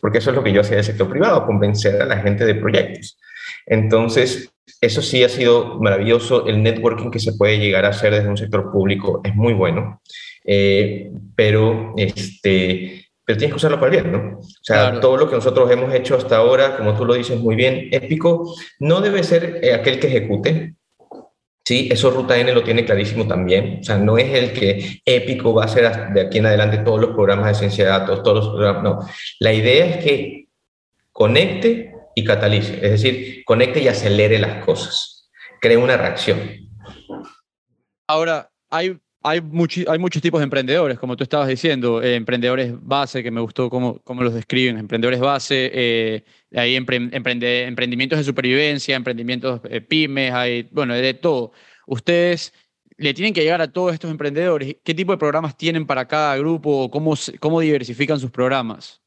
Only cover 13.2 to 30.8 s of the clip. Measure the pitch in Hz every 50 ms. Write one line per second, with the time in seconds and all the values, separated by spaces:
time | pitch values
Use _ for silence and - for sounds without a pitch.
13.2 | _ - 113 104 131 147 143 - - 156 180 175 131 131 175 170 - 82 90 107
14.2 | 107 - - - - - - _ _ - 110 104 104 - 120 120 123 131 131 131
15.2 | 151 151 131 120 - 131 123 135 127 123 123 123 127 131 135 127 127 - 139 127
16.2 | 123 - 117 110 113 120 131 127 135 135 131 - 110 104 107 107 123 117 120 123
17.2 | 120 120 127 113 117 113 110 113 123 131 131 127 - - - 135 - - 160 156
18.2 | 165 170 170 165 170 170 - - - - _ _ 135 151 165 190 202 208 202 196
19.2 | 160 - 175 165 - - - - - 123 120 113 - 135 131 127 - 139 131 117
20.2 | 104 110 104 95 - - 80 80 - - - _ _ _ _ _ _ _ - -
21.2 | - _ _ _ _ _ _ _ _ - 123 123 117 - 127 107 - 131 123 131
22.2 | 123 127 123 120 120 127 123 120 113 117 113 117 113 - 107 98 104 104 - 113
23.2 | 110 - 87 90 90 90 92 98 - - - - - - 107 98 101 107 110 117
24.2 | 131 135 139 127 120 117 - 127 110 98 101 98 - - - - _ - 127 123
25.2 | - 127 131 - - 120 110 113 104 107 107 127 117 113 110 107 - - 101 101
26.2 | 95 95 - 113 107 110 107 104 107 107 107 107 104 120 110 107 113 117 113 110
27.2 | 101 95 98 101 107 107 104 104 - 98 - - 101 95 98 98 95 - 98 101
28.2 | - 113 101 110 107 107 - - 104 101 98 98 - 104 - - - - - -
29.2 | - - - _ - 110 110 107 107 120 131 147 175 175 165 - 165 151 143 -
30.2 | - - - - - _ _ _ _ _ _ _